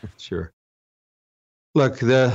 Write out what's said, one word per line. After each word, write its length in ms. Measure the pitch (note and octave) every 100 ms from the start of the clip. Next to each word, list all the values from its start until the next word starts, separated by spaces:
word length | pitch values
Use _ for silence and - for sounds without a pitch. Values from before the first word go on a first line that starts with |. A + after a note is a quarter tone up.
<laughs> 140 | - -
Sure. 340 | - F2 E2 _ _ _ _ _ _ _ _ _ _ _ _
Look, 240 | D#3 C3 -
the, 360 | A#2 C3 B2+